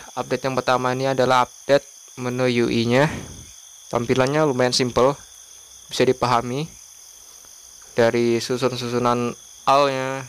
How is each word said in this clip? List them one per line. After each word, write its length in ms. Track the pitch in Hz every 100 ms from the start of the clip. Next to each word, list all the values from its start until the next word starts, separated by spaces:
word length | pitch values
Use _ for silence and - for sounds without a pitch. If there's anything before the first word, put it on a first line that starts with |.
| -
update 320 | 123 135 131 135
yang 80 |
pertama 400 | 127 131 127 127
ini 160 | 127 135
adalah 400 | 131 127 127 123
update 320 | - - 139 - - - -
menu 240 | 123 123 127 120
U 40 | 117
I-nya. 400 | 117 117 127 156 - - - - - - - -
Tampilannya 560 | 120 117 127 127 151 151
lumayan 240 | 127 127
simple, 480 | 123 127 117 131 139 - - - - - - -
bisa 160 | - 127
dipahami. 560 | 127 123 120 123 135 160 - - - - - - - - - - - - -
Dari 400 | 117 120 120 117
susun-susunan 960 | - 123 123 123 120 123 123 120 120 - - - -
all-nya, 560 | 139 139 131 131 135